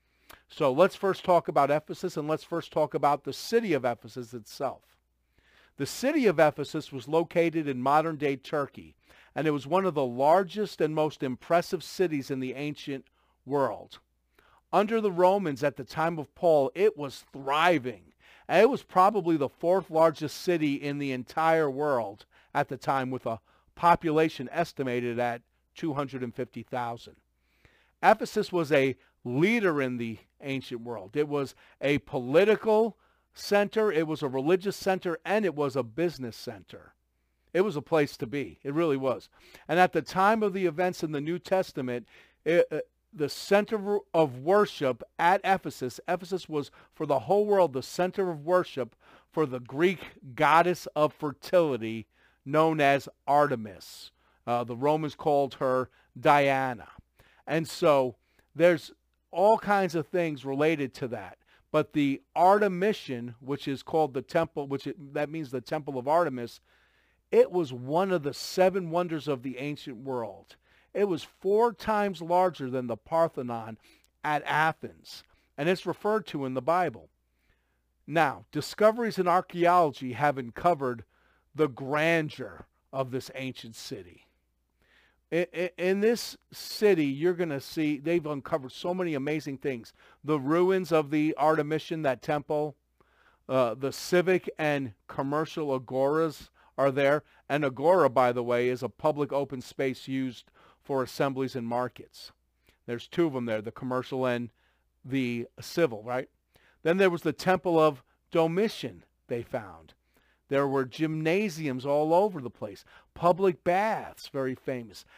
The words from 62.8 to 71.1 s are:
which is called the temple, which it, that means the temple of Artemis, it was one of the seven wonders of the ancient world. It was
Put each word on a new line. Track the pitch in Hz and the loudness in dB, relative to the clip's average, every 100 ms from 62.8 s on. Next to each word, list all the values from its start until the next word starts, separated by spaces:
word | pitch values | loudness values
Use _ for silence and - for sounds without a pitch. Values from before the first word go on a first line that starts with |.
| 202 202 - 123 120 113 | -2 -2 -6 -8 -8 -12
which | 131 143 - | -8 -8 -6
is | 131 | -8
called | - 160 151 | -2 0 0
the | 131 | -2
temple, | 127 170 160 - 143 | -2 -2 -2 -4 -6
which | 139 143 | -6 -8
it, | - 139 | -12 -8
that | 147 147 | -6 -4
means | 160 139 | -6 -8
the | 127 | -8
temple | - 156 143 131 | -6 -8 -6 -6
of | 123 | 2
Artemis, | 165 165 127 117 - _ _ _ _ _ _ - | 2 2 -2 -10 -12 _ _ _ _ _ _ 0
it | 220 254 | 4 4
was | 180 147 | 2 -4
one | 127 127 156 196 | -6 -4 0 0
of | 180 | 0
the | 139 | -2
seven | 127 - - 185 190 170 | -8 -6 2 2 2 -4
wonders | 165 180 160 131 | -4 -4 -6 -4
of | 131 | -6
the | 131 123 | -6 -8
ancient | 143 147 - 117 | -8 -10 -12 -14
world. | 135 127 110 92 - _ _ _ _ | -8 -6 -6 -10 -20 _ _ _ _
It | 175 | -2
was | 202 | 0